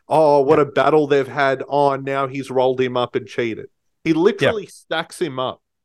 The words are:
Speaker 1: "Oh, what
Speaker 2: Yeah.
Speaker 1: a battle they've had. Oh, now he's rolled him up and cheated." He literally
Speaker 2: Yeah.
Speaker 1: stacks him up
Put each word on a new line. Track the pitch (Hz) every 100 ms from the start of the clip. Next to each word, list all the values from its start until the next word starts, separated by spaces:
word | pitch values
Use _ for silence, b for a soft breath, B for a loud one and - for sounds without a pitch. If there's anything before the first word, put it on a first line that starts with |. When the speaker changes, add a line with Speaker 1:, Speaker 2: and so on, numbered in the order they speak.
| -
Speaker 1:
"Oh, | 151 151 147
what | 135 151
Speaker 2:
Yeah. |
Speaker 1:
a | 143
battle | 143 135 156 143
they've | 143 120
had. | 135 135 135 -
Oh, | 143 143 135
now | 135 135 135
he's | 135 131
rolled | 131 127 127
him | 127 123
up | 120
and | 131 104
cheated." | - 117 101 - _ _ _
He | 160
literally | 160 196 - 131 110
Speaker 2:
Yeah. | -
Speaker 1:
stacks | - - 165 165 -
him | 170 131
up | 127 - _ _